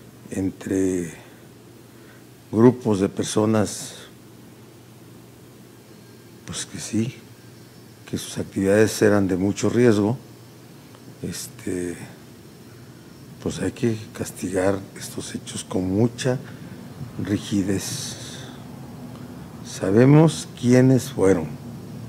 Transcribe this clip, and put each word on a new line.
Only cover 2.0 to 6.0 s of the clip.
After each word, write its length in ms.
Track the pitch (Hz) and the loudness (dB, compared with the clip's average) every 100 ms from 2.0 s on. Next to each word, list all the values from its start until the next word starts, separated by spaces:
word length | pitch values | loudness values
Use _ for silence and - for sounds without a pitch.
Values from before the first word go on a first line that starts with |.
| - - - - - | -20 -20 -20 -20 -4
grupos 480 | 104 120 123 - 101 | 6 6 6 2 0
de 100 | 98 | 0
personas, 880 | - 98 - 107 110 98 - - - - - - - - - - - - - - - - - - - - - - - | -2 -2 0 2 2 0 -4 -12 -16 -20 -20 -20 -20 -20 -20 -20 -20 -20 -20 -20 -20 -20 -20 -20 -20 -20 -20 -20 -20